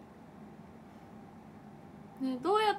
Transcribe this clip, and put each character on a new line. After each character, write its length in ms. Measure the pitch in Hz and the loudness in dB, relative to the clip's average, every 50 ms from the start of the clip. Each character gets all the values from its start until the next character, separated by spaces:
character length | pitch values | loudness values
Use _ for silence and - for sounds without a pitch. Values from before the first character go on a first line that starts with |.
| - - - - - - - - - - - - - - - - - - - - - - - - - - - - - - - - - - - - - - - - - - - - | -16 -18 -18 -18 -18 -16 -16 -16 -16 -16 -16 -16 -16 -16 -16 -18 -18 -18 -18 -18 -18 -16 -16 -16 -16 -16 -16 -16 -16 -16 -16 -16 -16 -16 -16 -16 -16 -16 -16 -16 -16 -12 -6 -2
ね、 160 | 269 262 254 247 | 0 0 0 2
ど 140 | 269 349 415 | 4 6 8
う 60 | 427 | 8
や 100 | 440 415 | 8 8
っ 60 | 403 | 6